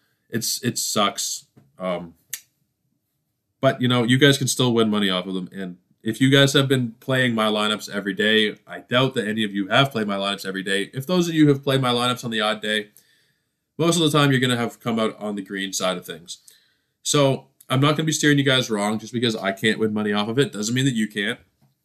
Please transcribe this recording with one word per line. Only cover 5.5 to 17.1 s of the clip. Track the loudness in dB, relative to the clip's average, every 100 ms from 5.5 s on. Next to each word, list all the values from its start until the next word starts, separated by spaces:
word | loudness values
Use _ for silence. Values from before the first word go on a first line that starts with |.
and | -10 -12 -12 _ _
if | -8 0
you | 4
guys | 6 6
have | 4 2
been | 0 -2 -6
playing | -4 0 0
my | 2 0
lineups | 0 -2 -4 -6
every | -6 -6
day, | -2 2 2 2 -4
I | -14 -16
doubt | -2 0 0
that | -2 -4
any | -4
of | -4
you | -4 0
have | 2 2
played | -2 -4
my | -2
lineups | -4 -4 -6
every | -6
day. | -2 -4 -4
If | -8 -2
those | 0 2
of |
you | 4 4
have | 4
played | 0 0
my | 0
lineups | 0 0 -2
on | -4
the | -2
odd | 0 -2
day, | -2 -4 -6 _ _ _ _ _ _ _ _ -2
most | 0 2
of |
the | 2 4
time | 4
you're | 4
gonna | 2 0
have | -2 -4
come | -4 -2
out | -2 -4
on | -8
the | -8
green | -8 -8 -6
side | -4 -2 -4
of | -8
things. | -16 -16 -20 _ _ _ _ _ _
So | -2